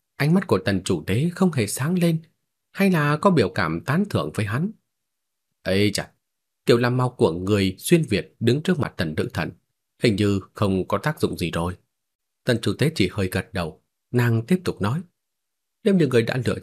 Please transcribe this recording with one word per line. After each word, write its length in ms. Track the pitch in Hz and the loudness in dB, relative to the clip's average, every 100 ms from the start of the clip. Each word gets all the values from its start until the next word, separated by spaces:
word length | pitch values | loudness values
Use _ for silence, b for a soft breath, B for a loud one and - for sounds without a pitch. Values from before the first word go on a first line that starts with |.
| _ - | _ -2
ánh 140 | 143 | 2
mắt 120 | 180 - | 2 2
của 120 | 98 | 0
Tần 240 | - 95 | 0 -2
chủ 200 | 90 87 - | -2 -4 -2
tế 240 | 104 170 | -2 -2
không 180 | 175 185 | 0 0
hề 140 | 131 101 | 0 -2
sáng 320 | - 143 185 | -4 -2 0
lên, 200 | 170 160 - _ _ _ _ | 0 -2 -6 _ _ _ _
hay 180 | - 196 | -2 2
là 260 | 170 147 151 | 2 0 2
có 140 | 202 | 2
biểu 180 | 165 95 | 4 2
cảm 260 | - 82 82 | 0 -2 -2
tán 240 | 135 160 208 | -2 -2 0
thưởng 200 | 98 73 | -2 -2
với 120 | 90 101 | -4 -4
hắn. 240 | 120 196 - _ _ _ _ _ _ _ _ | -4 -6 -8 _ _ _ _ _ _ _ _
"Ây 280 | 92 95 104 | -2 2 2
chà, 220 | 95 - _ _ _ _ _ - | 0 -8 _ _ _ _ _ 2
kiểu 120 | 120 | 4
làm 180 | 123 127 | 4 0
mau 140 | 127 | -2
của 220 | - 104 | 2 0
người 440 | 85 92 104 95 92 | 2 0 2 2 -2
xuyên 240 | - 170 | 2 2
Việt 320 | 156 196 - - | 2 -2 -2 -2
đứng 220 | 113 147 | 0 0
trước 160 | 175 170 | 0 -2
mặt 160 | 87 - | -2 -4
Tần 180 | 80 78 | -4 -4
nữ 120 | - | -6
thần, 180 | - 78 - _ _ _ _ | -4 -6 -8 _ _ _ _
hình 140 | 127 98 | 0 2
như 240 | 101 98 - | 2 0 -4
không 360 | - 101 95 87 | -2 0 0 -2
có 100 | 101 | -2
tác 220 | 151 151 | -4 -2
dụng 180 | 101 87 | -4 -2
gì 120 | 85 | -4
rồi." 260 | 85 87 90 _ _ _ _ _ _ | -4 -4 -8 _ _ _ _ _ _
Tần 140 | - 113 | -4 -2
chủ 120 | 104 95 | -2 -2
tế 120 | 143 | -2
chỉ 140 | 160 95 | 0 -2
hơi 160 | - 95 | -2 -4
gật 220 | 92 - | -4 -6
đầu, 280 | 92 82 - _ _ _ | -6 -8 -10 _ _ _
nàng 360 | 123 117 113 113 | 0 0 0 0
tiếp 140 | 180 | -2
tục 180 | - - | -2 -4
nói, 200 | 101 156 - _ _ _ _ _ _ _ | -4 -4 -8 _ _ _ _ _ _ _
"Nếu 100 | 214 | 2
như 120 | 190 143 | 4 4
người 160 | 123 | 2
đã 160 | - 131 | 2 -2
lựa 140 | 110 92 | -2 -4